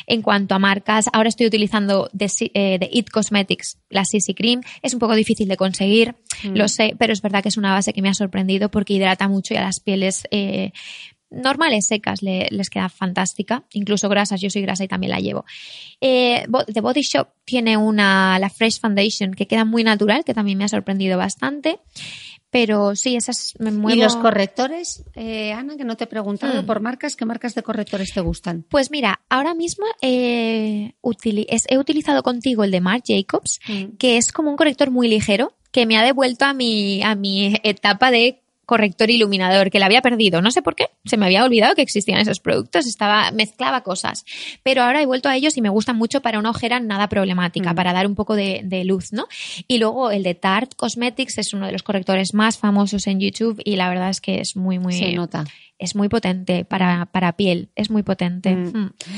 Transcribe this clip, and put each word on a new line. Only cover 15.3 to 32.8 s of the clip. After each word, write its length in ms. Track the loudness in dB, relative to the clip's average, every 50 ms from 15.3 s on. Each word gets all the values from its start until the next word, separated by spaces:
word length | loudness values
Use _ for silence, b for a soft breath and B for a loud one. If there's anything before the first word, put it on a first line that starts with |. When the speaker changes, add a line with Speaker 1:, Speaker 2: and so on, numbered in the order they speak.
| -6 -6 -8 B B B B B B B B B B B
Speaker 1:
Eh, 440 | 0 2 2 4 4 2 2 0 -2 -2
Bo-, 160 | -2 -2 -2
The 160 | -2 -4 -2
Body 220 | -2 0 0 0 -2
Shop 260 | -2 -4 -6 -8 -8 _ _ _
tiene 320 | -4 -4 -2 0 2 2
una, 600 | 2 2 2 2 4 4 4 4 4 4 4 2 2
la 100 | 0 -2
Fresh 320 | -2 0 0 0 0 0
Foundation, 540 | -2 -2 0 2 0 0 0 -2 -4 -6 -4
que 120 | -6 -4
queda 200 | -2 0 0 0
muy 180 | 2 0 0 2
natural, 400 | 2 2 2 2 2 2 0 0
que 80 | -2 -2
también 240 | -2 -2 -2 0
me 80 | -2 -2
ha 40 | -2
sorprendido 500 | -2 -2 -2 -2 -2 0 0 0 0 0
bastante. 640 | 0 -2 -4 -4 -4 -6 -6 -2 -2 -4 -4 -4 _ B B B B B B B B B B B B _
Pero 460 | 0 0 2 2 2 2 2 0 0
sí, 180 | 0 0 0 0
esas 380 | 0 -2 -4 -6 -6 -8 -10 -8 -6
me 120 | -4 -4
muevo 280 | -2 0 2 2 4 6
Speaker 2:
¿Y 40 | 6
los 140 | 4 4
correctores, 880 | 4 2 2 4 4 0 0 0 -4 -4 -2 -2 -6 -8 -10 -12 -14 -16 -20 -14
eh, 380 | -12 -10 -8 -6 -6 -6 -6 -6
Ana, 240 | -8 -10 -12 -10
que 80 | -8 -8
no 140 | -8 -6 -6
te 60 | -8
he 20 |
preguntado 560 | -8 -6 -6 -6 -4 -6 -4 -4 -4 -2 -2 -2
Speaker 1:
Mm. 40 |
Speaker 2:
por 140 | -2 -2 -2
marcas, 340 | -2 -4 -6 -6 -8 -8 -6
qué 120 | -6 -6
marcas 280 | -6 -6 -6 -8 -6 -6
de 80 | -6 -6
correctores 480 | -4 -6 -6 -4 -4 -4 -6 -6 -4 -4
te 80 | -2 -2
gustan? 420 | -2 -4 -4 _ -8 -8 -8 -8 _
Speaker 1:
Pues 200 | 0 0 0 0
mira, 300 | -2 -2 0 0 0 -2 _ _
ahora 240 | 0 0 0 0 -2
mismo, 300 | -2 -4 -6 -6 -4 -6 -6 -4 -2
eh, 920 | -2 0 0 2 2 0 0 0 0 0 0 0 -2 -2 -2 -4 -6 -8 -12 _ -4
utili-, 440 | -4 -4 -2 -2 -2 0 0 -2 -2
es-, 160 | -2 -2 0 2
he 80 | 2
utilizado 460 | 2 2 2 0 0 2 2 2 2 2
contigo 420 | 0 -2 0 0 0 2 2 2
el 60 | 2
de 100 | 2 2